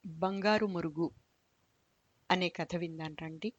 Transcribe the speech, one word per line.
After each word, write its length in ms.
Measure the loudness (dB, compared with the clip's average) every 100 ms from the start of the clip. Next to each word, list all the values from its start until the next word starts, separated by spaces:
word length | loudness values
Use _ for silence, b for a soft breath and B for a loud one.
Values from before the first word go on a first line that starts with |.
| -12
బంగారు 600 | -2 0 2 2 4 2
మురుగు 440 | 0 -2 0 -2 -2 _ _ _ _ _ _ _ _ _ _ _
అనే 180 | 4 4
కథ 280 | -2 -2 -2
విందాం 400 | -2 -4 -8 -6
రండి. 300 | -10 -6 -6